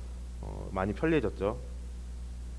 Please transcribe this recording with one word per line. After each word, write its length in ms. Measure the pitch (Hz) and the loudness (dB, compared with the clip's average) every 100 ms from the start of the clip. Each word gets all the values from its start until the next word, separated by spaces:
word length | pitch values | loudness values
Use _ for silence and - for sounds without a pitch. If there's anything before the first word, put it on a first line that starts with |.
| - - - - | -6 -6 -6 -6
어, 280 | 101 98 92 | -6 -4 -2
많이 220 | 95 98 | 2 2
편리해졌죠. 640 | 98 160 160 107 - 98 120 - - - - - - - - - | 4 6 6 4 2 2 2 -4 -6 -6 -6 -6 -6 -6 -6 -6